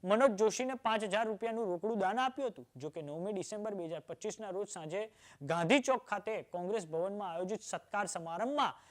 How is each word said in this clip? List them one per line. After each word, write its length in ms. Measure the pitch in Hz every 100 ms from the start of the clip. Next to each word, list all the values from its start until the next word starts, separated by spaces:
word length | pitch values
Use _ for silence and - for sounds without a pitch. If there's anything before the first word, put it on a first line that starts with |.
મનોજ 260 | 185 214 269
જોશીને 440 | 196 220 - 254
પાંચ 280 | 254 226 220
હજાર 240 | 208 202 220
રૂપિયાનું 400 | 202 226 226 208
રોકડું 320 | 175 214 220
દાન 200 | 190 226
આપ્યું 300 | 262 254 262
હતું. 180 | 175 123 131
જો 140 | 147
કે 120 | 165
નવમી 300 | 147 160 190
ડિસેમ્બર 420 | 196 - 214 214
બે 100 | 196
હજાર 160 | 165 165
પચીસના 500 | - 160 214 - 208
રોજ 180 | 185 202
સાંજે 420 | 180 156 190 214 - - -
ગાંધી 380 | 143 165 165 277
ચોક 260 | 262 247 -
ખાતે 360 | 226 220 208
કોંગ્રેસ 440 | - 175 180 220 160
ભવનમાં 460 | 160 185 208 190
આયોજિત 300 | 165 185 214
સત્કાર 440 | - 175 - 202 202
સમારંભમાં 680 | 180 165 170 240 294 208 - -